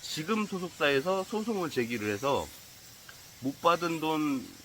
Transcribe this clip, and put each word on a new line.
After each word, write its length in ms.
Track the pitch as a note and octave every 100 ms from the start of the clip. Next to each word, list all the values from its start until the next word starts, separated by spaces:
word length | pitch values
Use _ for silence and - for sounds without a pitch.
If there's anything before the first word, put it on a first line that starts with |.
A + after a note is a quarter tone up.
지금 440 | - D3+ D#3 A3 G#3
소속사에서 800 | F#3+ F3 - D3 C#3 F3+ F#3+
소송을 460 | F#3+ G#3+ A3 G3+ D#3+
제기를 420 | C3 A2+ A#2+ G#2
해서 360 | G2+ C#3 A#2 D#2 - - - - - - - - -
못 200 | C3 C#3
받은 400 | E3+ E3+ E3+ E3
돈, 460 | D#3 D#3 D3+ C3 - -